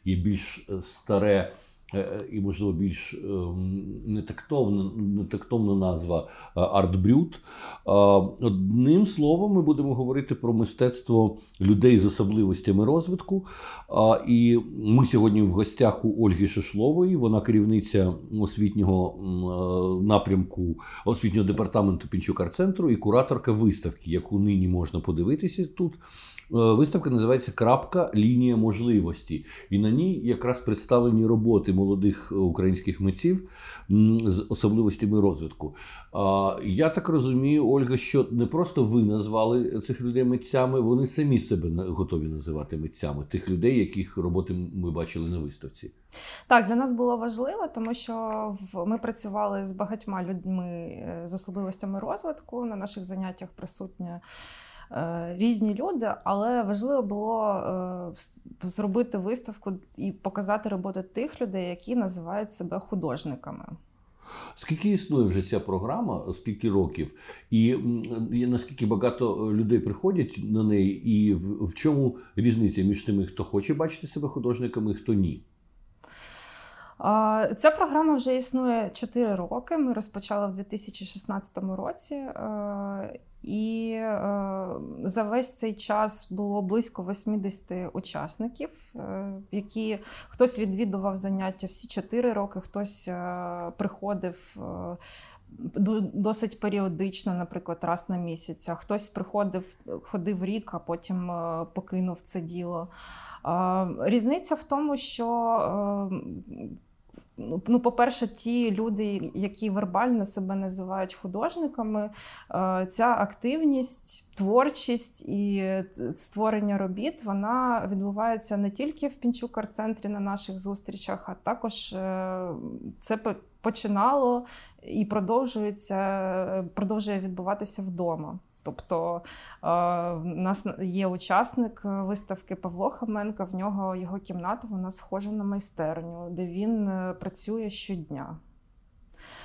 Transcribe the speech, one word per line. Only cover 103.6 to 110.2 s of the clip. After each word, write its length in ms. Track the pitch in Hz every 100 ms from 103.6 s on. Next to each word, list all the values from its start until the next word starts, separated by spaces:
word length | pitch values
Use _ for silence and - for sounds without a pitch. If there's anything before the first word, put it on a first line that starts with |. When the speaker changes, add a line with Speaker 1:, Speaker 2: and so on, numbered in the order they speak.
| 185 185 180 -
Speaker 2:
різниця 540 | 175 233 226 339 -
в 100 | 311
тому, 320 | - 277 294 277
що, 320 | - - 233 233 233 233 - 196 202 202 190
е, 40 | 190 - - - - - - _ _ _ - _ -
ну, 240 | 113 165 220
ну, 120 | 247
по-перше, 460 | 240 - 247 247 226
ті 440 | - 233 240 233
люди, 600 | 196 226 208 214 196 170
які 360 | 185 196 - 220
вербально 540 | 190 196 190 254 233